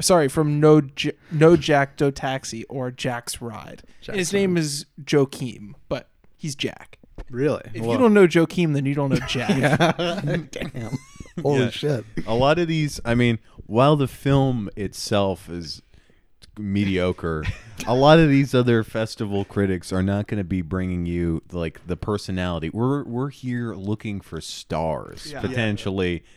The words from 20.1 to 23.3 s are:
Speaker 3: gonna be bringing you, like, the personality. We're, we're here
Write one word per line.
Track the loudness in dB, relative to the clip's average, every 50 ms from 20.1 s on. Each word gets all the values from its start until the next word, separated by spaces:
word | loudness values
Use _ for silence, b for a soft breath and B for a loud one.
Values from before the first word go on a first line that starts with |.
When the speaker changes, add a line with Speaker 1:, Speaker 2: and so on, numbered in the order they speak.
| 0 -2 -2
Speaker 3:
gonna | -4 -4 -6 -4
be | -4 -4 -4
bringing | -4 -4 -4 -4 -4 -4 -4 -4 -4
you, | -2 -2 -2 0 -2 -2 -4 -6 -8
like, | -8 -6 -6 -6 -8 -12 -8
the | -8 -8
personality. | -6 -4 -4 -4 -4 -4 -6 -4 -4 -4 -4 -4 -4 -6 -6
We're, | -4 -2 -2 -2 -2 -2 -4
we're | -6 -6 -6 -6
here | -8